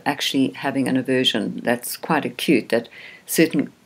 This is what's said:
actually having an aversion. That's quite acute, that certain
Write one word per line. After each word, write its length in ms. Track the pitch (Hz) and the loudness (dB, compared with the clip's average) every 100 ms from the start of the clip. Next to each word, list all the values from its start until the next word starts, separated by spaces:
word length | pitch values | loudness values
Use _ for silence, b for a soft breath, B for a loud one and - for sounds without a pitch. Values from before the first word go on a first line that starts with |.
actually 440 | 135 139 - 139 135 | -4 -2 0 2 0
having 400 | - 139 135 127 | 0 -4 -2 0
an 80 | 131 | 0
aversion. 640 | 131 127 127 110 101 - | 2 2 2 0 -2 -4
That's 340 | 123 120 - - | -2 -2 -2 -8
quite 280 | - 151 | -2 0
acute, 460 | 131 - - 120 - | -2 -4 2 2 2
that 180 | 120 - B B B | -2 -2 B B B
certain 480 | B - 160 147 - _ | B 2 4 2 -4 _